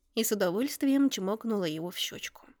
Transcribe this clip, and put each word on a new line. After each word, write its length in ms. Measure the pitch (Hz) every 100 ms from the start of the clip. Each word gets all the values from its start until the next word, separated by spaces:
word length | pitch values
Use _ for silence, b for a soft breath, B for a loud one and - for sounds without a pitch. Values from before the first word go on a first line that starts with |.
| _ -
и 80 |
с 80 | 220
удовольствием 800 | 208 185 185 277 - 277 277 277
чмокнула 560 | 233 190 220 226 208 175
его 260 | 156 175
в 60 | 180
щечку. 440 | - - - - - _